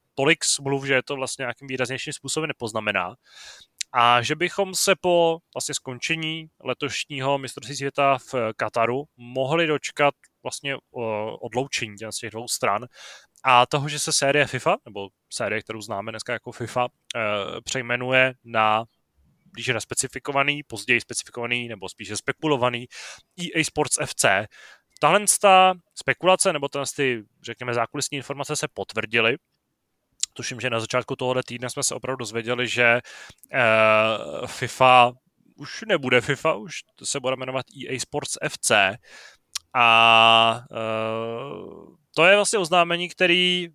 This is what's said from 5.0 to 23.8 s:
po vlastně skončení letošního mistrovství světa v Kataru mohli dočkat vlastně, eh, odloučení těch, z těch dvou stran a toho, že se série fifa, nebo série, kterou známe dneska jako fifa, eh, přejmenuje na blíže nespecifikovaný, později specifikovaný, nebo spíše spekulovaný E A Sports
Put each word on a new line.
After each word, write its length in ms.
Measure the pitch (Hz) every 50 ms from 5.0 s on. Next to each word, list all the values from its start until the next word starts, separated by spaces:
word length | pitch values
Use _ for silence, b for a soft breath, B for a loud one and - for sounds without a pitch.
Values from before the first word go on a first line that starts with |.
po 380 | - 185 175 175 170 165 165 165 - _ _
vlastně 200 | - - - 143
skončení 720 | - - 131 127 123 - - 165 160 160 156 160 165 160 156 _ _ -
letošního 760 | 127 127 - - 135 - - - - 151 139 131 135 143 139
mistrovství 380 | 135 123 - - - 113 143
světa 420 | 139 139 139 - - 143 135 135 127
v 160 | - - - 127 117 110 110
Kataru 480 | - - 110 - 120 113 113 123 135 147 - _
mohli 500 | _ 120 120 123 131 131 131 151 165 170
dočkat 480 | 156 151 143 - - - - - 143 - _ _ _ _ _ -
vlastně, 320 | 143 - - - 143 139
eh, 40 | 131 - _ - 123 117 113 110 104 107 110 113 -
odloučení 560 | - 120 101 120 139 139 - - 127 107 104
těch, 120 | 101 110 110
z 80 | 107 -
těch 120 | - 113
dvou 180 | 104 110 120 -
stran 380 | - - - 110 101 107 123 123 b b b b b b b b _ - -
a 220 | 131 127 123 123
toho, 220 | - - 147 139 151
že 100 | 147 147
se 140 | - - 156
série 340 | - 143 139 139 147 147
fifa, 300 | - - 127 - 160 185 254 _
nebo 220 | 123 101 101 98 98 - _ _ _ -
série, 300 | - 117 101 104 107 101
kterou 180 | - 110 110
známe 320 | 104 107 110 98 101 113 110
dneska 200 | 110 - - 120
jako 200 | 113 - 127 120
fifa, 360 | - 120 107 - 123 123 127 - _ _ _ -
eh, 40 | 120 110 107 104 104 98 - 85 - -
přejmenuje 680 | - - 135 123 120 120 123 123 127 131 131 127 131 127 - _
na 400 | 117 117 113 110 107 107 110 117 - _ _ _ _ _ _ _ _ _ _ _ _ -
blíže 220 | - 117 - 123
nespecifikovaný, 880 | 110 - - 120 - - 131 - 131 - - 139 139 139 143 143 147 143
později 380 | - - 104 101 - 123 117
specifikovaný, 680 | - - 117 - - - - 120 117 117 120 123 120 117
nebo 200 | 113 98 95 92
spíše 280 | - - 107 95 104
spekulovaný 720 | 101 - - 139 - - 156 147 127 120 123 120 120 117 - B B B B B B B _ _ -
E 100 | 180 175 -
A 100 | 165 156
Sports 340 | - - 151